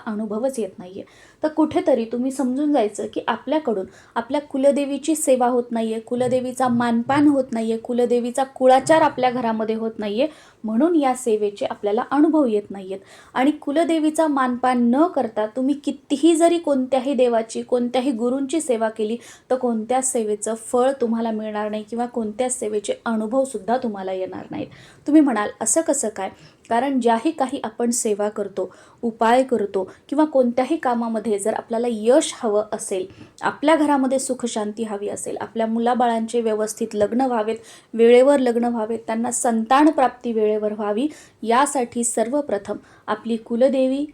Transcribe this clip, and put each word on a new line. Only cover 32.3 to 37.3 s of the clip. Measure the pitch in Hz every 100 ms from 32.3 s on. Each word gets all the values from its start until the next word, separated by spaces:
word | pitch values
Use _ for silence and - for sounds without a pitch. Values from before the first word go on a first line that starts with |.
| -
हवं | 233 208 214
असेल, | 214 - 190 185 - - -
आपल्या | - - 285 311
घरामध्ये | 294 285 262 269
सुखशांती | 262 254 240 226 208 208
हवी | 220 202 202
असेल, | - - -
आपल्या | 214 226 226
मुलाबाळांचे | 226 233 247 240 226 226 240
व्यवस्थित | 226 214 214 - 220
लग्न | 208 202 233
व्हावेत, | 269